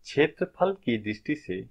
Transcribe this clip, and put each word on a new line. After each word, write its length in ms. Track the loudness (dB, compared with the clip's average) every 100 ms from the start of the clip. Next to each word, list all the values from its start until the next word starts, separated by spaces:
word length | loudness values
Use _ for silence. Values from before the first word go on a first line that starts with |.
क्षेत्रफल 680 | -2 2 2 2 -6 0 0
की 240 | 0 -2 -2
दृष्टि 380 | -2 -6 -4 -6
से 260 | -4 -8 -8